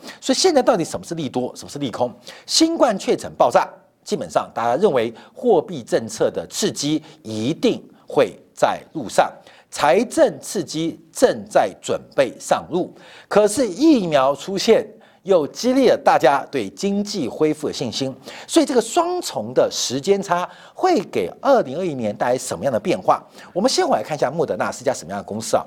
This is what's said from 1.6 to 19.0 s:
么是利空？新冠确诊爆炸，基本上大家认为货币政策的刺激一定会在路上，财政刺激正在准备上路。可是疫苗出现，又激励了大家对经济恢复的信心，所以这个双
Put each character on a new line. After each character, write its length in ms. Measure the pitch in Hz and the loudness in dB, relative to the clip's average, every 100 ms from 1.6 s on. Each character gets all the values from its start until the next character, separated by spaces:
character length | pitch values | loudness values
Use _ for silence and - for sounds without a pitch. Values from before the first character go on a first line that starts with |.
么 60 | 95 | -14
是 80 | 147 | -8
利 140 | 135 | -8
空？ 200 | - 123 - - - - | -4 -4 -6 -20 -20 -4
新 280 | - 320 330 | 2 2 4
冠 220 | 269 190 | 2 2
确 180 | - 175 | -2 -4
诊 160 | - - | -4 0
爆 140 | 139 | 4
炸， 180 | 185 - - _ _ | 4 0 -8 _ _
基 120 | - 185 | -8 -6
本 120 | 90 | -2
上 220 | 139 95 | -4 -4
大 120 | - | -2
家 120 | 117 135 | 0 2
认 160 | 196 | 2
为 220 | 131 113 113 - - | 2 -2 -6 -20 -4
货 260 | 240 175 | 2 2
币 220 | - 156 | 2 -10
政 240 | 107 156 113 | -2 -2 -2
策 240 | - 160 | -2 -2
的 120 | 95 82 | -2 -10
刺 220 | - 202 | -4 -4
激 320 | - 143 151 - - | -2 -2 -2 -4 -18
一 320 | 110 110 117 | -10 -4 -4
定 260 | 160 240 135 - _ - | 0 0 0 -8 _ -4
会 280 | 151 104 - _ - | 0 0 -2 _ -2
在 260 | 120 85 - | -2 -2 -10
路 140 | 160 113 | -12 -4
上， 240 | - 131 - - - _ | 0 0 -2 -20 -20 _
财 340 | - 147 185 240 | 0 2 2 2
政 340 | 330 262 143 | 2 2 0
刺 220 | - 202 | -8 -8
激 360 | 156 156 165 - _ | -6 -4 -6 -8 _
正 320 | - 240 120 95 | 2 2 2 0
在 240 | 165 107 - | 0 0 -4
准 220 | - 104 - - | -6 -6 -4 0
备 180 | 123 - | 0 -2
上 260 | - - 82 | -2 -2 -2
路。 200 | 170 - - - - - | -4 -4 -10 -20 -20 0
可 200 | 202 214 | 4 4
是 200 | 247 226 | 2 -2
疫 400 | 175 320 262 175 | 2 4 4 4
苗 260 | 147 135 | 4 4
出 240 | 139 - 196 | 0 -4 -2
现， 260 | - 180 - - _ _ | 4 4 2 -14 _ _
又 220 | 185 185 139 | 2 2 2
激 280 | - 240 | -2 0
励 140 | 262 226 | 4 4
了 80 | 110 | 4
大 140 | 196 156 | 4 6
家 260 | 160 139 - | 4 2 -2
对 180 | 139 98 | -6 -6
经 320 | - 196 202 | -4 -2 -2
济 240 | 208 202 110 | -4 -4 -6
恢 260 | - 156 | 0 0
复 140 | 151 113 | 0 -4
的 60 | |
信 180 | - 123 | -6 -6
心， 220 | - 135 127 - - - | -4 -6 -8 -16 -18 0
所 140 | 330 | 2
以 40 | 285 | 2
这 80 | |
个 80 | 247 | 0
双 400 | - 349 | 0 -2